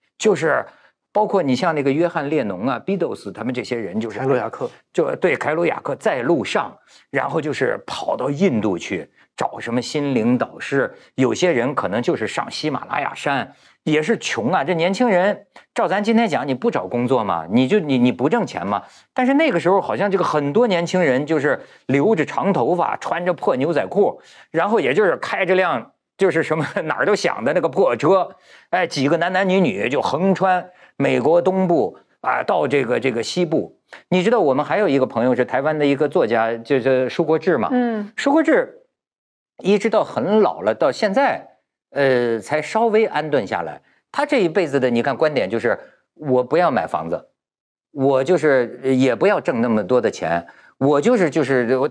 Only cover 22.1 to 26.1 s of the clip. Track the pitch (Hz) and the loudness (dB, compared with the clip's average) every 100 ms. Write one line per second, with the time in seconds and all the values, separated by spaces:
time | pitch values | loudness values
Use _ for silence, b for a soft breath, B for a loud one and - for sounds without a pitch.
22.1 | 196 143 - 165 160 120 175 165 - - | 2 0 -2 -2 0 0 0 -2 -4 -6
23.1 | 170 180 165 - 131 165 147 95 196 190 | -4 -4 -2 -2 0 0 0 0 0 0
24.1 | - B B B 160 185 220 135 147 202 | -2 B B B -4 0 0 2 2 2
25.1 | 123 - 196 185 185 180 131 113 _ _ | 0 -4 -4 0 2 2 -2 -6 _ _